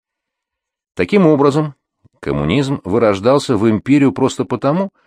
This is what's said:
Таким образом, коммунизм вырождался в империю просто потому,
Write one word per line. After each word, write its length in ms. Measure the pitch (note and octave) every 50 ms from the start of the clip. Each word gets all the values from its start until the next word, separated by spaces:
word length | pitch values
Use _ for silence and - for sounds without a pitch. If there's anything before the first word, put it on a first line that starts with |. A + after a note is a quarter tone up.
| _ _ _ _ _ _ _ _ _ _ _ _ _ _ _ _ _ _ _
Таким 320 | - C3+ C3+ G3+ G3+ F#3
образом, 480 | D#3 D#3 C3+ C#3 C#3+ C3 D#3 D#3 D3+ C#3 _ _ _ _ _ _ _ _ _
коммунизм 600 | - - C#2 D2 D2 D#2 F#2+ C#3+ C#3 C3+ C#3 - -
вырождался 720 | F#2 F#2 A#2 A#2 G#2+ G2+ F#2+ G2 A#2+ C3+ C#3+ - - B2+
в 120 | F#2+ G#2+ A2+
империю 440 | G#2+ G2+ - - C#3 D3 C#3 B2+
просто 320 | C3+ A#2+ C3 B2+ - - B2
потому, 460 | - C3 G#2+ - C3+ D3+ F#3 G3 G3 _ _ _